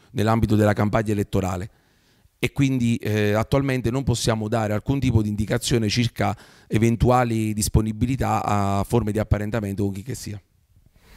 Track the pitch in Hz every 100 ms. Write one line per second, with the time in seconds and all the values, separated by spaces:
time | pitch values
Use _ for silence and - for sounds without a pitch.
0 | _ - 107 117 107 107 104 101 104 117
1 | 110 104 101 101 92 92 110 _ _ _
2 | _ _ _ _ 120 - 139 131 117 117
3 | 104 107 104 107 113 139 139 127 113 131
4 | 123 117 - 110 107 113 104 104 - 139
5 | 127 113 107 104 107 120 - 117 107 110
6 | 120 - 101 110 - - - 104 117 117
7 | 123 123 120 110 107 107 107 117 110 107
8 | 120 131 107 107 - 104 98 98 95 120
9 | 107 104 104 104 104 117 101 98 101 95
10 | - 120 - 104 - _ _ _ _ _
11 | _